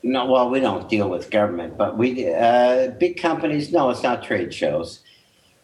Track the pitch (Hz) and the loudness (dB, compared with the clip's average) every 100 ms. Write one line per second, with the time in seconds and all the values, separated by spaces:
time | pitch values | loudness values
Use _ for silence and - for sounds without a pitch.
0 | 123 131 127 127 120 131 127 92 87 107 | -2 -2 2 2 4 0 0 -2 -2 -2
1 | 98 87 - 104 104 85 82 - 101 104 | 0 -4 -2 0 0 -2 -8 -2 -2 0
2 | 123 127 127 - 117 123 123 127 127 - | 0 0 -2 2 4 6 4 4 0 0
3 | 175 - 170 156 160 147 147 170 135 123 | -2 0 -2 -2 -2 -2 0 0 0 0
4 | 127 117 - 107 87 - - 76 82 - | -2 -2 -2 -4 -4 -4 -2 -2 -6 -14
5 | _ _ _ _ _ _ | _ _ _ _ _ _